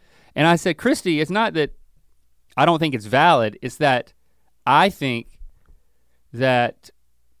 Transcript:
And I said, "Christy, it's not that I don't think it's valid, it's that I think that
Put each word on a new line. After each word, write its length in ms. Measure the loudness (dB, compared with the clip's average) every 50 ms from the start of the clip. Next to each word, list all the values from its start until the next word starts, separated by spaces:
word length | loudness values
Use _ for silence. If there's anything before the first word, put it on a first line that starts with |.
| _ _ _ _ _ _ _
And 100 | 0 2
I 80 | 2 2
said, 200 | 2 0 -4 -6
"Christy, 440 | -2 -2 -2 -2 -2 -2 -4 -2 -2
it's 100 | -2 -2
not 240 | -2 -2 -2 -2 -2
that 200 | -4 -4 -4 -6 -18 -20 _ _ _ _ _ _ _ _ _ _ _ _ _ _
I 80 | 2 2
don't 120 | 2 2 0
think 160 | -2 -4 -4
it's 120 | -6 -6
valid, 520 | -2 2 4 4 4 4 4 2 -2 -4 -8
it's 140 | -12 -12 -6 -2
that 340 | 0 0 0 0 -4 -8 _ _ _ _ _ _ _ _ _ _ _
I 240 | 2 2 4 2 2
think 500 | -2 -4 -6 -6 -6 -6 -10 -14 -20 _ -20 -20 -20 _ _ _ -20 _ _ _ _ _ _ _ _ _ _ _
that 580 | -8 -4 -2 0 2 2 0 -2 -4 _ _ -20 _ _ _ _ _ _ _ _ _ _